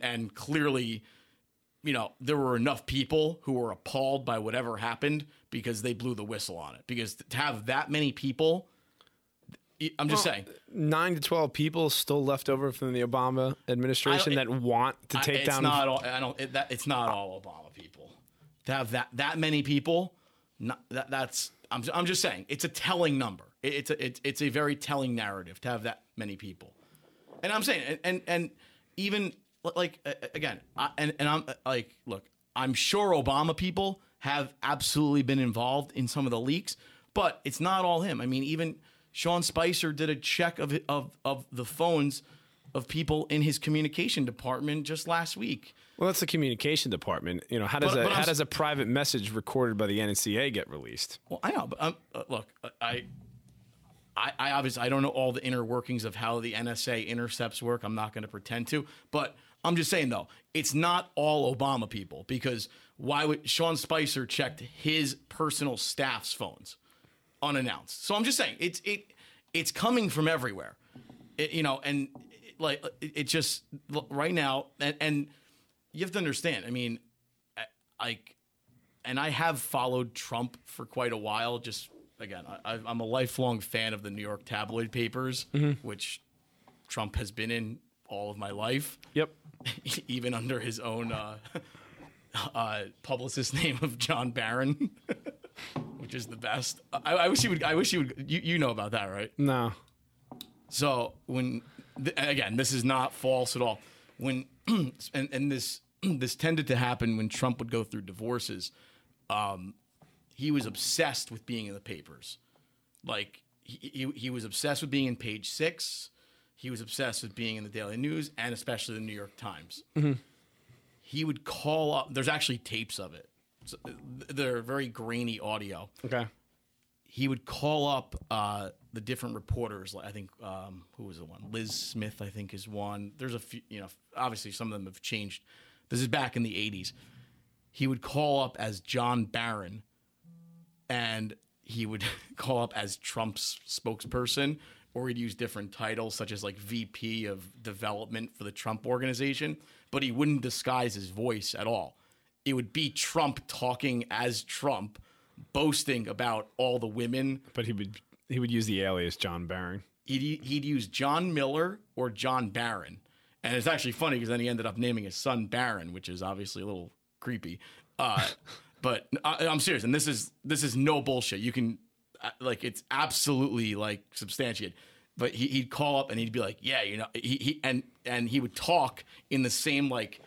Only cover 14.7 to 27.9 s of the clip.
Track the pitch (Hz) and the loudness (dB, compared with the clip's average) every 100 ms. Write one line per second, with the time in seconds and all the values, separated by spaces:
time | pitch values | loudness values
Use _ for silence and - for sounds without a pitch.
14.7 | 117 127 - - 135 135 139 139 139 143 | 4 4 2 -2 0 2 4 4 4 4
15.7 | 143 135 131 123 131 131 - 135 131 139 | 6 4 2 0 -2 -2 -4 -2 -2 -2
16.7 | 123 - 131 117 101 98 92 98 80 76 | -2 0 2 2 0 -4 -8 -12 -16 -18
17.7 | - 82 - 71 - _ _ - _ - | -20 -20 -20 -20 -20 _ _ -20 _ -4
18.7 | 135 120 123 123 120 143 160 156 151 143 | -2 0 -2 -2 -2 0 2 2 2 4
19.7 | 143 143 165 185 - _ _ _ - 117 | 2 4 4 2 -6 _ _ _ -8 -6
20.7 | 127 - 127 127 135 127 - - - - | -6 -6 -6 -2 -2 -2 -2 -6 -8 -8
21.7 | 127 117 170 175 185 185 92 - 143 170 | -4 -2 2 2 4 2 0 -4 -4 -4
22.7 | - 160 180 165 139 120 92 - _ 135 | -2 2 4 4 4 0 -4 -12 _ -2
23.7 | 143 139 151 131 123 139 131 147 127 147 | -2 -2 -2 -2 -4 -4 0 2 2 2
24.7 | 147 - 143 131 117 104 98 87 92 127 | 0 0 0 0 0 -2 -4 -8 -8 -4
25.7 | 120 113 113 _ - 107 95 101 90 - | -4 -4 -6 _ -10 -8 -8 -12 -14 -18
26.7 | - _ - _ _ - - 180 214 208 | -20 _ -20 _ _ -20 -6 -2 2 2
27.7 | 185 131 | 2 0